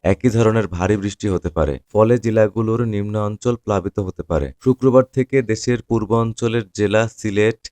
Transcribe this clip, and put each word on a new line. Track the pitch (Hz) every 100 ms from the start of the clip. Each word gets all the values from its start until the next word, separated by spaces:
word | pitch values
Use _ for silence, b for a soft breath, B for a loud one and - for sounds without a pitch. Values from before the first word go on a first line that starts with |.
| 85
একই | 98 127 110
ধরনের | 110 113 98 87
ভারী | 92 104
বৃষ্টি | 101 - 104
হতে | 90 85 82
পারে, | 76 65 _
ফলে | 104 110 120
জেলাগুলোর | 113 110 107 110 110 113 117
নিম্নাঞ্চল | 104 104 107 104 104 123 120
প্লাবিত | - 101 92 - 95
হতে | -
পারে। | 80 80 67 -
শুক্রবার | 131 127 131 127 127
থেকে | 135 127 139
দেশের | 110 110 - 120 -
পূর্বাঞ্চলের | 113 104 113 113 110 117 113 101
জেলা | - 104 107 113 -
সিলেট | 110 101 107 117 -